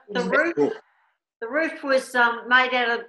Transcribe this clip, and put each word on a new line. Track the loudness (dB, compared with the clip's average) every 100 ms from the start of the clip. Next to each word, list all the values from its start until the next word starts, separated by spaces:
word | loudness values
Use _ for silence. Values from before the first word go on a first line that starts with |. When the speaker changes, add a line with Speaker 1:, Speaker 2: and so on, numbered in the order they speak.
| -8
Speaker 1:
the | -4
Speaker 2:
it's | 0
Speaker 1:
roof, | 2 2 2
Speaker 3:
Yeah. | 0 -2 -14 _ _ _ _ -14
Speaker 1:
the | -6
roof | -2 -2 -4
was, | 0 0 0
um, | 2 2 0 2
made | 2 2
out | 0 0
of, | -2